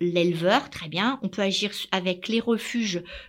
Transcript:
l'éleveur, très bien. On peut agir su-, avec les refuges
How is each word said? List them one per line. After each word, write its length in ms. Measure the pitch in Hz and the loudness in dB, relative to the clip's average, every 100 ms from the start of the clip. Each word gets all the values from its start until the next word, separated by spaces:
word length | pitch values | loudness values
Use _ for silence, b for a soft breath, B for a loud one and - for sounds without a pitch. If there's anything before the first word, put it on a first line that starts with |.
l'éleveur, 680 | 175 170 175 165 175 247 - | 0 4 4 4 4 4 2
très 180 | - 165 | -10 -6
bien. 320 | 160 226 269 | 0 0 0
On 60 | 196 | -4
peut 140 | - | 0
agir 300 | 196 190 208 | 0 0 -2
su-, 140 | - - | -4 -4
avec 340 | 190 180 180 202 | -2 -2 -2 -2
les 140 | 226 | 0
refuges 640 | 233 220 - 240 214 175 175 B | 2 0 0 -4 -2 -4 -6 B